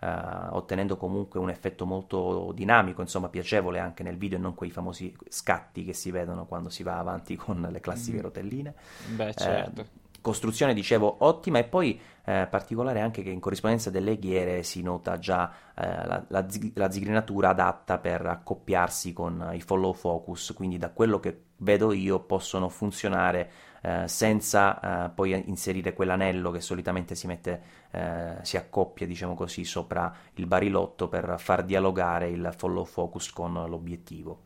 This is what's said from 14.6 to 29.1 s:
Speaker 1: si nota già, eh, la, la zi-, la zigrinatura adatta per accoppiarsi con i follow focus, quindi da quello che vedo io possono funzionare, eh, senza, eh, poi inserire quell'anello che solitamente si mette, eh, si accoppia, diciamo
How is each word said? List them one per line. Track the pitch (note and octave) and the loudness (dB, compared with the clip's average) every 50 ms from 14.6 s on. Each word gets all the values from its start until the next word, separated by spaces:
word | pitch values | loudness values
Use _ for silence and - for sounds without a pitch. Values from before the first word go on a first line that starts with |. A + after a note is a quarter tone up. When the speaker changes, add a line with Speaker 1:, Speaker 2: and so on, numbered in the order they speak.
| E2+ | -2
Speaker 1:
si | - - F#2 | -4 -6 -4
nota | F2+ F2+ F2+ F2+ - F2+ F2+ F2 | -2 -2 -2 -2 -2 -4 -4 -2
già, | E2+ F#2+ F#2 F2+ F2 - - - - - - | 0 0 2 2 2 0 -4 -10 -20 -14 -8
eh, | F2+ F2+ | -4 -4
la, | F2+ F2 E2+ E2+ E2+ F2 F#2 F#2 - | -2 -2 -4 -2 -2 -4 -4 -4 -2
la | F#2 F#2+ F#2+ F#2+ | 0 0 0 0
zi-, | G2 G#2 G#2+ G#2+ - | -4 -4 -6 -4 0
la | G2+ G2 F#2+ | 0 0 0
zigrinatura | F#2+ G2 G2 G2+ G#2+ A2 A2 - G2+ G2 F#2+ F#2 | 0 0 0 2 2 2 2 0 2 4 6 6
adatta | F#2 F2+ F2+ F2+ F#2 - - - F#2 F2 | 6 6 4 2 2 0 -2 -2 -2 0
per | - F2 F2 F2 F2 | 0 0 0 0 0
accoppiarsi | F2 E2+ F2 - - - - - - F#2+ F2+ F2+ F2 - - - F2+ | -2 -4 -4 -4 -6 -6 -6 -2 2 4 4 4 4 0 -2 -6 -6
con | E2+ F2 F2 E2+ E2+ E2+ F2 E2+ F2 | -6 -4 -4 -4 -4 -4 -6 -6 -6
i | F2 | -6
follow | - - G2 F#2+ F#2 F#2 | -2 2 2 4 4 2
focus, | F2+ - - F2+ E2+ E2 - - E2+ - - - - | 0 0 0 -2 0 -2 -2 -6 -10 -8 -8 -8 -6
quindi | - F#2+ F#2 F2 F2 | -4 -4 -4 -4 -2
da | F2 E2+ | -4 -2
quello | - - A2+ A2 G#2 F#2+ | 2 4 4 4 4 4
che | - F2 - - - _ _ - | 0 -2 -6 -6 -12 _ _ -2
vedo | F#2+ G2+ G#2 G2 G#2+ A2 | 4 6 6 6 6 6
io | G2+ F#2+ F#2 F#2+ F#2+ F#2 | 4 4 2 2 2 0
possono | - - G2 F#2 - - - F#2+ F#2 F2+ | 0 0 0 0 0 0 -2 0 0 -2
funzionare, | - - G#2+ G#2 F#2+ - - G#2 F#2+ F#2 F2+ F2+ F2 F2+ F2+ - - - - - - - | -2 -2 -4 -4 -2 -2 -2 0 2 4 4 4 4 2 -2 -4 -8 -20 -20 -20 -14 -8
eh, | - F2 F2 F2 F2 E2+ | -4 -2 -2 -2 -2 -2
senza, | - - A2 A2 G#2+ G#2+ G#2+ - - G#2 G2 G2 F#2+ - - F#2+ F#2 F2 F2 | 0 2 4 4 4 4 2 4 6 6 6 6 4 2 -2 -2 -2 -2 -2
eh, | F2 | -2
poi | E2+ - F#2+ F#2+ F#2 F#2+ - | 0 0 2 2 2 0 0
inserire | - F#2+ E2+ - F#2+ F#2 F#2+ F2 F#2 | -2 -4 -4 -2 -2 -2 0 0 -2
quell'anello | F2 - F#2+ F#2 F#2 F#2+ F#2+ F#2+ F2+ F#2 F2+ F2 | 0 0 2 2 4 4 4 2 2 2 0 -2
che | E2+ F2 | -2 -4
solitamente | E2+ - F#2+ F2 F2 F#2 F2+ F#2 F2 - E2+ | -4 -4 -4 -4 -2 -2 -2 -2 -2 -4 -6
si | - - F2+ | -6 -6 -6
mette, | F2 E2+ - F2+ F2 E2+ - - - - - - | -6 -4 -4 -4 -4 -4 -6 -12 -20 -20 -18 -10
eh, | - F2 E2+ E2+ E2+ E2+ E2+ E2+ E2+ F#2 | -8 -6 -4 -4 -4 -4 -4 -6 -6 -8
si | F2+ - - | -6 -4 -4
accoppia, | F2+ - - - G2+ F#2 - - - - | -4 -4 -2 2 2 2 2 0 -6 -6
diciamo | E2+ | -6